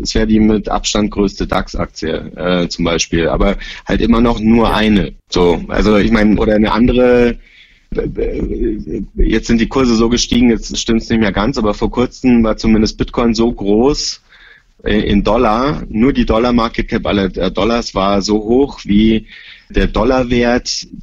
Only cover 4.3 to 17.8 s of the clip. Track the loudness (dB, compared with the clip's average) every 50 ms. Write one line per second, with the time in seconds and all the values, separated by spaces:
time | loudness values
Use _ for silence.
4.3 | 0 2 2 4 4 4 4 2 2 0 2 2 2 2 0 -2 -6 -12 _ -4
5.3 | 0 2 2 2 2 0 -2 -4 -2 0 2 4 4 4 4 2 2 2 4 4
6.3 | 2 2 2 2 2 2 2 2 2 2 2 2 4 4 4 4 4 4 4 2
7.3 | 0 -4 -10 _ _ -20 -20 _ _ _ _ -8 -6 -4 -4 -4 -4 -4 -4 -4
8.3 | -4 -6 -6 -6 -4 -4 -4 -4 -4 -6 -8 -8 -8 -8 -10 -6 -2 0 0 2
9.3 | 2 0 0 0 0 0 0 0 0 0 2 2 2 2 2 2 0 0 -2 0
10.3 | 0 2 4 2 2 0 -2 -8 -8 -6 -2 -2 -2 -2 -2 -2 0 0 0 0
11.3 | 0 0 -2 -2 -2 -2 -2 -2 -2 -2 -4 -4 -2 -2 -2 -2 -4 -2 0 2
12.3 | 4 4 2 2 0 -2 0 2 2 2 2 0 -2 -4 -6 -4 -2 -2 0 0
13.3 | 2 0 0 0 -2 -2 -2 0 2 2 4 2 2 0 -4 -8 -8 -12 _ _
14.3 | _ -20 -20 -20 -20 _ _ _ _ _ -4 -2 -2 0 0 2 2 2 2 2
15.3 | 2 2 2 2 2 0 0 -2 -4 -6 -8 -6 -2 0 2 2 2 0 0 0
16.3 | 0 0 2 2 2 0 0 0 -2 -4 -6 -4 -4 -4 -2 0 0 0 0 -2
17.3 | -2 -4 -4 -4 -2 -2 -2 -2 -2 -2